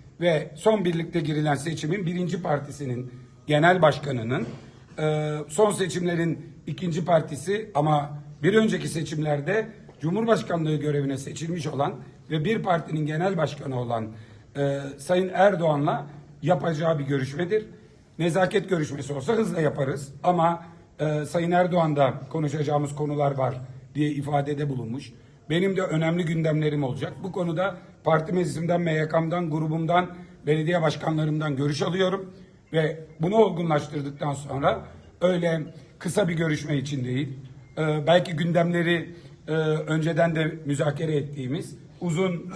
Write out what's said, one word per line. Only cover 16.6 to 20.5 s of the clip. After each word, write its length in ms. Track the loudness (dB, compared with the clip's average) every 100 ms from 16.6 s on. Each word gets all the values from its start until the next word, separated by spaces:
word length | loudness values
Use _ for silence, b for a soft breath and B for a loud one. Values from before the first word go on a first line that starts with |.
| 2 0 0 0
bir 40 |
görüşmedir. 640 | 0 -2 -2 -4 -2 -2 -2 B B B B -2
Nezaket 500 | 0 2 2 2 2
görüşmesi 440 | 0 0 -6 -6
olsa 200 | -4 0
hızla 280 | 2 2 2
yaparız 520 | 0 2 -2 -2 -8 -2
ama, 420 | 2 4 4